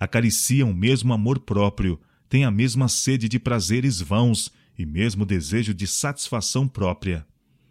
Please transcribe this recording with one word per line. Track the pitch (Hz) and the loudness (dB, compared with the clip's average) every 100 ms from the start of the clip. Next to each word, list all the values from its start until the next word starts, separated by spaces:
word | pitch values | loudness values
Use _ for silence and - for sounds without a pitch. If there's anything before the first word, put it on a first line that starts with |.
Acariciam | 98 113 117 - - 139 127 | -4 0 2 2 2 2 2
o | |
mesmo | 90 110 131 117 | 2 2 2 2
amor | 113 107 135 | 2 0 0
próprio, | - 101 101 - 95 80 - _ _ | -2 0 2 2 -2 -2 -8 _ _
têm | 131 135 | 2 2
a | |
mesma | 101 127 117 127 | 2 0 2 0
sede | - - 131 113 | 0 0 0 0
de | 123 | -2
prazeres | 123 120 90 123 135 98 | 0 -2 0 0 0 -2
vãos | 87 101 123 107 - - _ - | 0 2 2 2 -2 -10 _ -10
e | 82 | -6
mesmo | 76 113 98 101 | -2 0 0 0
desejo | 95 73 107 107 | -2 0 -2 -2
de | 92 95 | -4 -4
satisfação | - 143 139 - 120 - 127 135 | -4 -4 -6 -6 -4 -4 -2 -2
própria. | - 95 87 98 85 78 _ _ _ _ | 0 -2 -2 -4 -4 -6 _ _ _ _